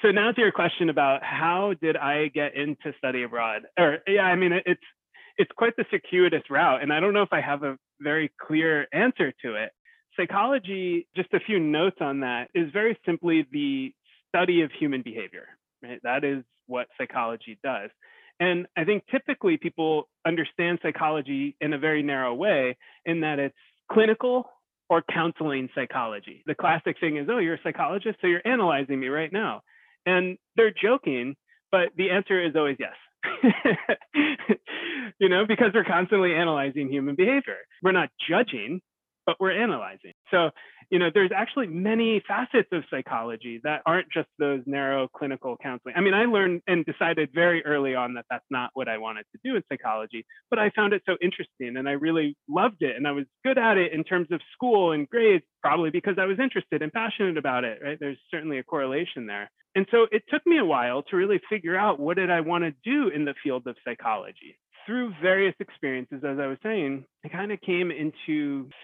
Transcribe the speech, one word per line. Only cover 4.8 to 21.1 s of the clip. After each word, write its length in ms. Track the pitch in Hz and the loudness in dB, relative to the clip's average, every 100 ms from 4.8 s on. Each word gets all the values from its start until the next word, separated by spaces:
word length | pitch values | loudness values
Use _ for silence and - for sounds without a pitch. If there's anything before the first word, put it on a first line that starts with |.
| - _ _ _ - - | -4 _ _ _ -14 -2
it's 140 | 190 - | -2 2
quite 200 | 233 233 | 0 0
the 100 | - | -2
circuitous 520 | 196 - 180 180 156 - | -2 0 4 4 4 -2
route. 320 | 139 170 131 | 2 4 2
And 100 | 143 | 0
I 80 | 151 | 0
don't 140 | 196 | 2
know 80 | 202 | 2
if 100 | 196 | 2
I 80 | 160 | 0
have 220 | 139 143 | -2 -2
a 160 | 147 135 _ _ | -4 -8 _ _
very 300 | 147 156 151 - | -2 0 -2 -6
clear 500 | - 156 160 151 - | -2 0 2 2 0
answer 400 | 220 247 - 147 - | 0 0 2 -2 -2
to 120 | 123 | -8
it. 160 | 107 110 _ _ _ _ - | -6 -8 _ _ _ _ -6
Psychology, 920 | 180 202 226 277 185 196 180 170 - | -2 0 0 0 -2 -6 -2 -4 -4
just 180 | 185 180 | -8 -2
a 60 | 185 | -2
few 200 | - 202 | 0 0
notes 360 | 156 151 185 - | 2 2 0 0
on 200 | 147 139 | -4 -4
that, 280 | 131 120 123 | -4 -6 -4
is 160 | 185 160 | -4 -2
very 260 | 190 220 214 | 0 0 0
simply 420 | - 165 170 160 139 | -2 -2 2 0 0
the 400 | 147 143 135 131 - _ _ _ | -2 -2 -2 -6 -12 _ _ _
study 340 | 170 180 170 | 0 2 4
of 80 | 156 | 2
human 300 | - 151 131 | 0 -2 -2
behavior, 440 | 120 113 95 87 - - _ _ | -6 -10 -12 -14 -20 -20 _ _
right? 180 | 120 123 | -16 -10
That 220 | 120 135 | -4 -2
is 180 | 143 139 123 _ - | 0 -4 -8 _ -10
what 220 | 123 123 - | -8 -8 -8
psychology 600 | 127 131 117 113 113 107 | -8 -4 -4 -6 -12 -12
does. 280 | 139 117 98 _ _ - - - | -6 -6 -8 _ _ -20 -20 -2
And 260 | 180 175 175 - | 0 0 -4 -4
I 80 | |
think 200 | 156 202 - | 0 0 0
typically 460 | 262 - 269 202 160 | -6 -4 -2 0 0
people 520 | 170 - 160 151 - _ 165 | -2 -4 0 0 -2 _ -4
understand 520 | 165 147 - 170 175 | -2 -4 -2 -2 -2
psychology 760 | 165 147 156 | -4 -2 -2